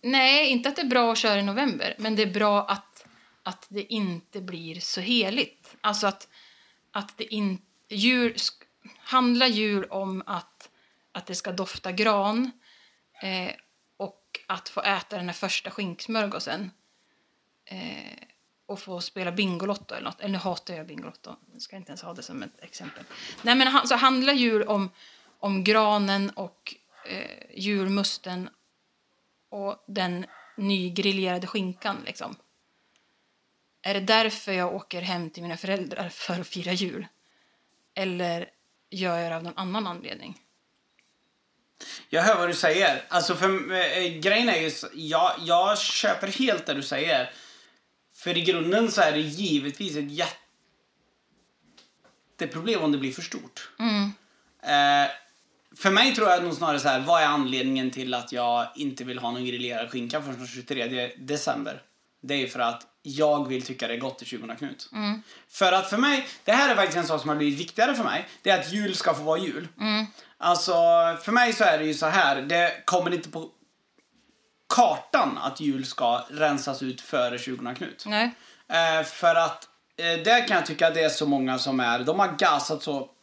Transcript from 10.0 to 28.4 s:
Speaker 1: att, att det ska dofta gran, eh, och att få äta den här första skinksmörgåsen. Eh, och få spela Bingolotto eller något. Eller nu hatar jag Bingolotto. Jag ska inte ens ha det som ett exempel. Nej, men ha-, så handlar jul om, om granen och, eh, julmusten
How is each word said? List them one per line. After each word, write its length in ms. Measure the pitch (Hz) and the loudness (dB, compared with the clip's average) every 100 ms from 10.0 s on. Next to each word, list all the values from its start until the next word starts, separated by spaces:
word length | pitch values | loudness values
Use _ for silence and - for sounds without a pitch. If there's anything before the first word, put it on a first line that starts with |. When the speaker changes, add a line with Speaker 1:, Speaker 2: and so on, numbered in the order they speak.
| 196 190 | -6 -6
Speaker 1:
att, 440 | - 180 - _ - _ _ _ _ | -6 -8 -8 _ -20 _ _ _ _
att 140 | 185 | -14
det 100 | 180 | -10
ska 160 | 185 208 | -8 -8
dofta 400 | 180 185 - 185 | -6 -8 -8 -6
gran, 600 | 185 214 202 202 226 247 - _ _ _ _ _ _ | 0 2 4 2 0 -2 -8 _ _ _ _ _ _
eh, 300 | 190 185 180 - _ _ _ _ | -8 -6 -6 -12 _ _ _ _
och 240 | 196 _ _ - - | -12 _ _ -16 -8
att 220 | 190 - | -10 -8
få 120 | - | -4
äta 340 | 202 190 - 208 | -2 -2 -4 -8
den 80 | |
här 80 | 180 | -8
första 380 | 170 185 - - | -6 -4 -4 -6
skinksmörgåsen. 1000 | - 196 170 - 226 202 - - 156 190 _ _ _ _ _ _ _ _ _ | -8 -8 -8 -6 -4 -2 -6 -8 -8 -8 _ _ _ _ _ _ _ _ _
Eh, 120 | - 190 165 71 - - - _ _ _ - | -18 -14 -12 -12 -16 -20 -20 _ _ _ -14
och 120 | 202 | -14
få 220 | - 180 | -10 -10
spela 300 | 170 196 180 | -10 -6 -4
Bingolotto 640 | 180 196 170 190 208 - | -2 -2 -2 -4 -6 -8
eller 80 | - | -10
något. 140 | - - | -10 -8
Eller 120 | 202 | -6
nu 60 | 190 | -4
hatar 360 | 185 175 - | -4 -6 -8
jag 140 | 170 170 | -14 -12
Bingolotto. 480 | 147 160 - - - _ | -14 -14 -18 -20 -20 _
Jag 80 | 240 | -20
ska 140 | - | -18
inte 140 | 190 180 | -18 -18
ens 120 | 180 | -16
ha 120 | 170 | -16
det 100 | 165 | -16
som 200 | - 131 | -14 -14
ett 160 | - _ | -14 _
exempel. 420 | - - 156 - - - - - | -20 -16 -16 -16 -20 -16 -16 -4
Nej, 140 | 226 | 2
men 120 | 254 262 | 4 6
ha-, 200 | 269 247 | 4 4
så 80 | |
handlar 380 | 240 262 262 262 | 4 4 4 2
jul 300 | 277 240 214 | 4 4 2
om, 260 | 214 208 190 _ - - _ _ | 2 0 -2 _ -20 -20 _ _
om 240 | 196 196 | -2 0
granen 680 | 185 220 214 208 196 196 196 | 2 4 4 2 2 0 -2
och, 460 | - 185 _ - - _ _ | -6 -12 _ -18 -18 _ _
eh, 380 | - 190 - - - | -12 -10 -10 -16 -18
julmusten 960 | - 196 202 190 202 196 - 185 180 | -6 -2 0 0 0 0 -4 -8 -10